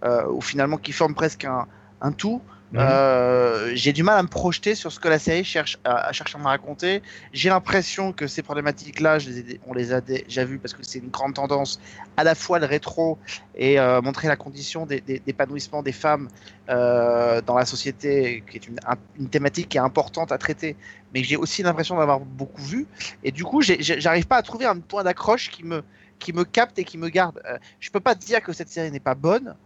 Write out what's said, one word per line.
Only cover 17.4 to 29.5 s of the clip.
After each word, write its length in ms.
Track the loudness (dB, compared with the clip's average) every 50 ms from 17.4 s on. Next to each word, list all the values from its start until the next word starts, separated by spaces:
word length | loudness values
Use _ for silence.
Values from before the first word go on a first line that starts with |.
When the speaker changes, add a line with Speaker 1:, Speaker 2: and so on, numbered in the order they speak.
| 2
Speaker 1:
dans 140 | 2 2
la 80 | 2 2
société, 800 | 2 -2 -6 -6 -6 -6 -6 -2 0 2 2 2 0 -2 -6 -10 -14
qui 100 | -18 -18
est 100 | -16 -14
une, 100 | -14 -12 -4
un, 80 | -4 -4 -4 -4 -20 -12 -10
une 100 | -10 -2
thématique 420 | -2 0 0 0 0 -2 -6 -2
qui 60 | 0
est 40 | 2
importante 500 | 2 2 2 0 -2 -2 -2 -6 -4 -2
à 80 | -4 -4
traiter, 380 | -2 -4 -4 -4 -6 -8 -8 -8 -14 -20 -20 -20 -20 -6 -4
mais 100 | -4 -2
que 40 |
j'ai 100 | 0 0
aussi 280 | 0 0 -2 -2 0 0
l'impression 320 | 0 2 0 0 -2 2
d'avoir 240 | 2 4 4 4 2
beaucoup 420 | 0 -8 -10 -10 -10 -10 -10 -14 -12
vu. 240 | -6 -6 -6 -6 -6 -10 -14 -14 -14 -14 -6 -6
Et 80 | -6 -6
du 100 | -4 -8
coup, 200 | -2 2 2 4
j'ai, 200 | 4 4 2 2
j'ai, 180 | -2 -2 2
j'arrive 280 | 2 2 4 4 4 4
pas 80 | 4
à 60 | 2 2
trouver 240 | 0 -6 -2 0
un 120 | 0 0 0
point 240 | -4 _ -4 -2 0
d'accroche 480 | 0 -2 -2 2 2 2 2 2 -6
qui 140 | -12 -12 -10
me, 180 | -6 -6 -6 -8 -10 -18 -20 -20 _ _ _
qui 120 | -10 -6 -2
me 120 | -2 -2
capte 340 | 0 4 2 2 2 2 -6
et 60 | -6
qui 140 | -6 -6 -8
me 100 | -8 -2
garde. 320 | 2 2 2 2 0 -8 -12
Euh, 120 | -10 -10 -10 -12 -16 -20 _
je 100 | -18 -4
peux 80 | _ 0
pas 160 | 2 2 2
dire 300 | 2 0 0 0 0 0
que 80 | -2 -8
cette 160 | -8 -8 -10
série 240 | -6 -6 -4 -4 -4
n'est 80 | -4
pas 160 | -2 -2 -2
bonne 400 | 0 2 2 2 2 0 -4